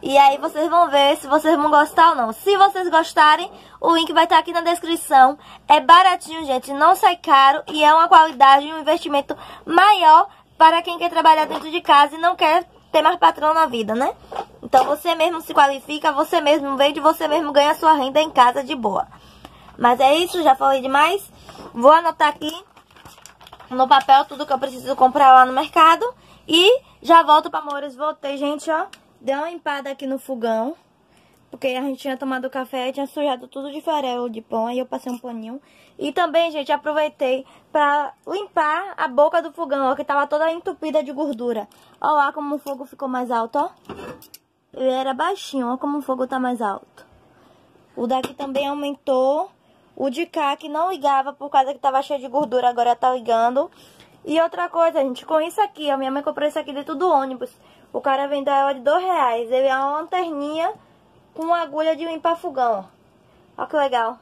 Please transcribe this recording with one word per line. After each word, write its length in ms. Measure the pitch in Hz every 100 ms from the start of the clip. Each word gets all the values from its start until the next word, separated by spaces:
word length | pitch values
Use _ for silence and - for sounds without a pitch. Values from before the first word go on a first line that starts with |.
E 160 | - 277
aí 200 | 277 277
vocês 320 | 302 311 311
vão 200 | 330 339
ver 280 | 277 277 302
se 100 | 269
vocês 300 | 294 311 320
vão 120 | 302
gostar 420 | 302 302 - 330
ou 40 | 302
não. 160 | 226
Se 240 | 220 - 403
vocês 320 | 392 381 359
gostarem, 640 | 320 330 - 302 311 370 - - -
o 120 | -
link 200 | 330 330
vai 120 | 330 339
tá 100 | 339
aqui 160 | 339
na 80 | 339
descrição. 760 | 339 349 320 330 - 277 262 294 - - _
É 140 | 302
baratinho, 640 | 262 339 370 359 - 320 302
gente, 260 | 254 -
não 240 | 277 311 370
sai 220 | 403 349
caro 460 | - 277 269 294 -
e 160 | 302
é 100 | 302
uma 140 | 320 339
qualidade 580 | 339 320 254 269 277 294
e 80 |
um 60 | 320
investimento 560 | 294 339 320 285 - 294 - - -
maior 600 | 330 392 403 320 320 403 _ _ _
para 240 | 320 330
quem 160 | 349 339
quer 120 | 339
trabalhar 360 | 330 320 311 302
dentro 240 | 311 311
de 120 | 330
casa 340 | 339 285 294 320
e 40 |
não 160 | 339 359
quer 300 | 330 330 349 _ _
ter 100 | 320
mais 160 | 311 349
patrão 360 | 330 330 302
na 120 | 320 320
vida, 280 | 240 208
né? 200 | 220 294 466 - - - -
Então 220 | 240 262 254
você 300 | 294 349 330
mesmo 260 | 320 330
se 120 | -
qualifica, 580 | 320 277 269 - 302 311
você 280 | 277 311 349
mesmo 380 | 294 302 277 269
vende, 220 | 277 302
você 280 | 294 311 320
mesmo 240 | 302 294
ganha 240 | 285 285 302
sua 180 | 330
renda 280 | 311 262 269
em 80 | 311
casa 340 | 294 247 254
de 120 | 262 302
boa. 320 | 214 190 - - - - - - - -
Mas 220 | 240 247
é 120 | 269
isso, 300 | 311 349 359
já 120 | 302 262
falei 260 | 269 269
demais. 500 | 254 277 311 403 - _ - - -
Vou 180 | 233 247
anotar 360 | 320 339 320 302
aqui 260 | 294 302 330 403 _ _ _ - - - _ - - -
no 180 | 254 254
papel 380 | 277 269 269 285
tudo 200 | 277 294
que 60 |
eu 80 | 262
preciso 340 | 269 254 240
comprar 380 | 269 262 285 269
lá 140 | 254 254
no 80 |
mercado 520 | 262 302 349 320 330 480 - _ _ -
e 360 | 320 381 508 _ _
já 220 | 247 330
volto 260 | 302 302 311
pra 120 | 311
Amores. 340 | 302 285 285 254
Voltei, 400 | 302 302 277 277
gente, 340 | 285 294 330
ó. 180 | 311 381 - _ _
Dei 120 | 226
uma 160 | 277 320
limpada 400 | 339 302 285 277
aqui 160 | 269 277
no 140 | 269
fogão, 560 | - 262 226 220 233 339 _ _ _ _ _ _ _
porque 180 | 262 269
a 140 | 254
gente 200 | 277 262
tinha 160 | 285 262
tomado 320 | 269 262 262
café 400 | 269 247 269 254
e 20 |
tinha 160 | 269 277
sujado 400 | - 294 254 254
tudo 240 | 277 277
de 80 | 285
farelo 500 | 302 302 262 240 240
de 120 | 220
pão. 260 | - 226 226
Aí 120 | 247
eu 60 | 254
passei 240 | 262 262
um 80 | 247
paninho. 440 | 247 226 220 262 _ _ _ _
E 140 | 285
também, 400 | 294 339 311 339
gente, 220 | 302 269
aproveitei 720 | 294 294 302 302 302 262 262 269 _ _
pra 420 | - 294 294 285 - -
limpar 640 | 370 403 - 302 311 392 -
a 100 | 311
boca 340 | 247 302 339
do 120 | 330
fogão, 360 | 294 320 277 269
ó, 60 | 277
que 80 |
tava 240 | 285 285 285
toda 240 | 302 320
entupida 500 | 330 381 320 311 302
de 120 | 269
gordura. 560 | 277 302 233 240 226 208 _ _ _
Ó 100 | -
lá 220 | 302 285
como 220 | 302 294 285
o 40 |
fogo 260 | 285 277 285
ficou 220 | - 269
mais 240 | 254 247
alto, 280 | 233 233 285
ó. 100 | 330 _ _ - - - - - _ _ _
Ele 160 | - 262
era 240 | 262 262
baixinho, 540 | 254 330 392 - 277 240
ó 100 | 254
como 220 | 294 294
o 20 |
fogo 260 | 269 262 254
tá 100 | 262
mais 240 | 254 247
alto. 460 | 220 196 _ _ _ _ _ _ _ _ _ _ _ -
O 100 | 233
daqui 280 | 262 254
também 340 | 269 277 269 285
aumentou. 840 | 285 285 277 - 262 262 302 381 _ _ _ _ -
O 100 | 269
de 160 | 254 339
cá 300 | - 285 294
que 140 | 311
não 200 | 294 349
ligava 440 | 359 285 269 262
por 160 | 277 285
causa 240 | 277 262
que 60 | 262
tava 220 | 277 262
cheio 200 | 277 285
de 60 | 254
gordura, 400 | 254 294 254 247
agora 260 | 240 240 240
tá 160 | 254
ligando. 580 | 254 226 226 233 254 330 _ - _ _ _
E 160 | - 311
outra 300 | 330 339 349
coisa, 320 | 330 330 320
gente, 240 | 269 247 -
com 160 | 311
isso 180 | 320 -
aqui, 320 | 415 403 294
ó, 60 | 269
minha 120 | 269
mãe 140 | 269
comprou 240 | 285 294 294
isso 100 | 302
aqui 140 | 294
dentro 240 | 277 294 302
do 160 | 370
ônibus. 400 | 294 269 254 240 _ _ _ _
O 80 | -
cara 260 | 285 269 277
vendeu 280 | 285 277
ela 180 | 277 277
de 80 | 269
dois 240 | 247 330
reais. 480 | 370 349 262 233 233
Ele 160 | 254 269
é 80 | 262
uma 240 | 277 294
lanterninha 720 | 330 370 349 294 294 311 339 440 _ _ _ _ _
com 100 | -
uma 160 | 320 339
agulha 380 | 320 285 320 311
de 80 | 330
limpar 320 | 320 339 330
fogão, 500 | 359 262 240 208 190 _ _ _ _ _ _ -
ó. 60 |
Ó 20 | 254
que 100 | 302
legal. 420 | 277 247 226 240